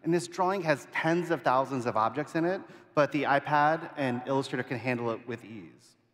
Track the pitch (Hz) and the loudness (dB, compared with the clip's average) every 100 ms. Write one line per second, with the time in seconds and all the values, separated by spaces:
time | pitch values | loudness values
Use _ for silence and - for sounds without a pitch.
0 | 160 170 170 - 180 175 160 139 - - | 2 0 0 -2 0 0 0 0 0 -2
1 | 160 170 165 160 143 127 135 135 117 107 | 0 0 0 0 4 2 2 -2 0 2
2 | 110 123 147 165 165 190 - - - - | 2 0 -4 -2 0 -2 -8 -20 -4 2
3 | 143 151 127 139 147 147 147 160 160 - | 2 2 2 2 4 4 4 2 -4 -4
4 | 135 120 127 135 135 131 120 123 120 120 | -2 -2 0 -2 0 -6 -4 -4 -2 -2
5 | 117 110 - 117 98 110 82 - - _ | -2 -4 -8 -10 -10 -16 -16 -20 -20 _
6 | _ | _